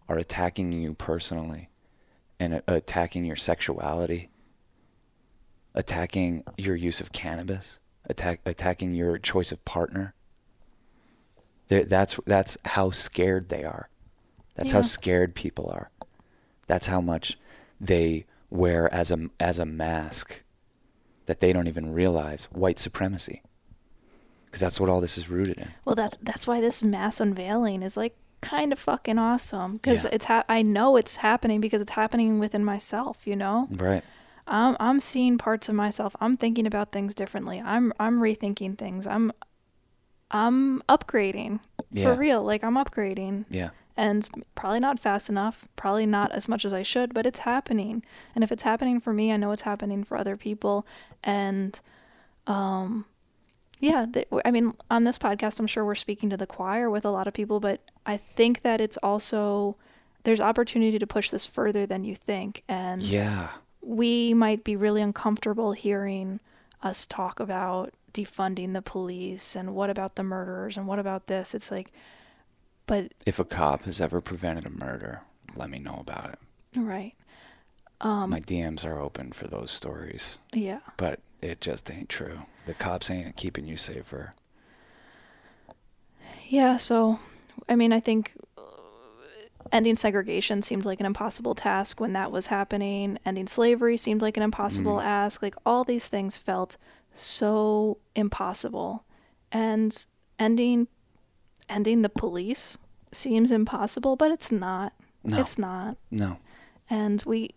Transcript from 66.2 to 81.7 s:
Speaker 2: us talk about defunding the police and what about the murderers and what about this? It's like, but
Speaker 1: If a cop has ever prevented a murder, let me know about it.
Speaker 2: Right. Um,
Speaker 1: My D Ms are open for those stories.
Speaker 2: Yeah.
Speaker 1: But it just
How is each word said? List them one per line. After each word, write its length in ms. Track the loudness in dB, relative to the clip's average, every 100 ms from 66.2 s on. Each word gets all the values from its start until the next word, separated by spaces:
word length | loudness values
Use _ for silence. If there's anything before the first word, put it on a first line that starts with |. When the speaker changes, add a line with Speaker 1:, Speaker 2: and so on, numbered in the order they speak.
| -6 -8 -12 _ _ -10
Speaker 2:
us 240 | -4 -2 -2
talk 340 | -2 -6 -6
about 540 | -6 -4 -2 -4 -6 -12 _
defunding 640 | -10 -8 -4 -4 -4 -6
the 80 | -6
police 720 | -6 -8 -8 -8 -10 -6 -6 -4
and 200 | -6 -4
what 160 | -2
about 240 | -2 -6 -6
the 80 |
murderers 540 | -4 -4 -6 -8 -8 -8
and 100 | -6
what 100 | -4
about 300 | -4 -4 -4
this? 260 | -4 -4
It's 160 | -6 -6
like, 220 | -8 -10 -18 -20 -20 -20 _ _ _ _ _ -2
but 280 | -2 -2 -6 -2
Speaker 1:
If 140 | -2
a 60 | -2
cop 380 | 0 2 2 -2
has 160 | -4
ever 180 | -2 -2
prevented 460 | -6 -6 -6 -6 -8
a 40 |
murder, 520 | -10 -10 -10 -10 -14 -18 _ -18 -14
let 140 | -12
me 100 | -12
know 160 | -12 -12
about 300 | -12 -12 -12
it. 80 | -16 -20 _ _ -4
Speaker 2:
Right. 360 | -4 -4 -10 -16 _ -20 -20 -20 _ _ _ -6
Um, 300 | -2 -2 -2
Speaker 1:
My 100 | -4
D 200 | -2 -2
Ms 220 | -2 -4
are 160 | -6 -6
open 320 | -6 -8 -12
for 160 | -12 -10
those 240 | -10 -6
stories. 640 | -6 -8 -10 -12 -10 -10 -12 _
Speaker 2:
Yeah. 280 | -4 -4 -6 -12 -6
Speaker 1:
But 240 | -4 -4 -12 _
it 200 | -10 -6
just 280 | -6